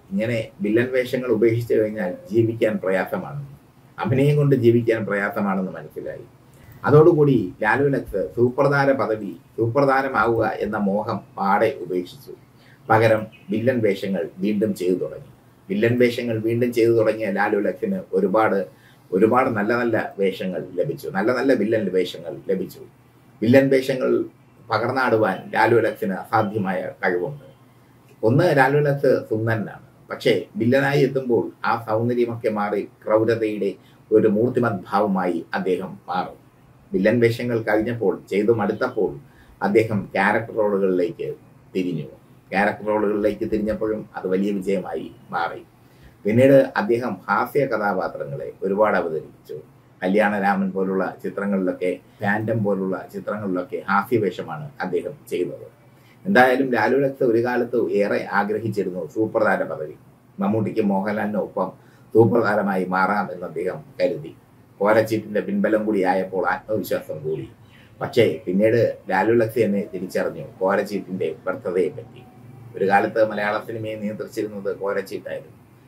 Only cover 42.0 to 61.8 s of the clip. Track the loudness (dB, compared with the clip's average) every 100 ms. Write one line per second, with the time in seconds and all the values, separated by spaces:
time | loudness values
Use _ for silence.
42 | -8 -16 -20 -20 -6 -2 -2 -2 -2 0
43 | 0 0 -2 -2 -4 -2 -2 -2 -4 -4
44 | -8 -8 -4 -2 -2 -2 -2 -4 -4 -8
45 | -10 -16 -10 -6 -6 -8 -18 _ -20 -20
46 | -20 -8 0 4 8 8 6 0 0 0
47 | -2 -6 -2 -2 0 0 0 0 0 0
48 | -4 -6 -10 -10 -10 -6 -2 2 2 2
49 | -2 -6 -8 -16 -16 -16 -16 -20 _ -6
50 | 0 2 2 2 0 0 -2 -2 -2 -2
51 | -4 -6 -8 -6 -2 0 0 -2 -4 -4
52 | -10 -6 -2 -2 -2 -2 0 -2 -2 -6
53 | -8 -12 -8 -6 -4 -4 -6 -8 -2 -2
54 | 0 0 0 -4 -8 -10 -12 -10 -4 -4
55 | -4 -10 -8 -6 -4 -8 -16 -20 -20 -20
56 | -20 -8 2 6 6 4 2 0 2 2
57 | 0 0 2 2 2 -2 -2 0 0 2
58 | 2 0 -2 -2 -2 -2 -2 -2 -4 -6
59 | -6 -4 -2 0 2 0 -2 -6 -10 -14
60 | -20 -20 _ -4 -2 0 -2 -2 0 0
61 | -2 -4 -4 -4 -6 -4 -6 -8